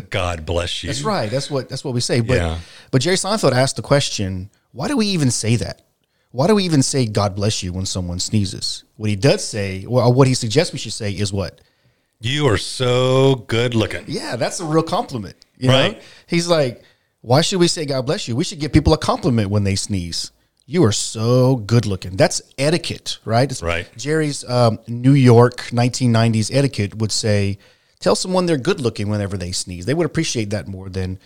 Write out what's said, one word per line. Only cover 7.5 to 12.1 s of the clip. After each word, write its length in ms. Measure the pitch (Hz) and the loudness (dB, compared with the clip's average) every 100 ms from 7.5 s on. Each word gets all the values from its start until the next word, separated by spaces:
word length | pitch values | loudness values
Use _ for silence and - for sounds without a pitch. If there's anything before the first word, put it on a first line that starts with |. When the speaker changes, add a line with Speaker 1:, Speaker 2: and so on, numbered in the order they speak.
| - | -2
Speaker 1:
you,' 100 | 92 | -4
when 140 | 90 95 | -6 -6
someone 320 | 98 87 90 | -6 -6 -6
sneezes?" 640 | - 110 95 - - - - - | -2 -2 -2 -4 -8 -8 -14 -8
What 140 | 107 | -4
he 60 | 101 | 0
does 260 | 135 202 | 2 0
say, 400 | - 110 98 95 95 | -2 -6 -6 -6 -4
well, 260 | 123 117 | 0 4
what 140 | 123 131 | 6 4
he 60 | |
suggests 380 | 127 113 123 180 | 2 0 0 0
we 60 | - | -2
should 140 | 117 | -10
say 200 | - 104 | -8 -6
is 200 | 95 98 | -4 -4
what? 280 | 98 90 - _ _ _ _ _ | -4 -6 -10 _ _ _ _ _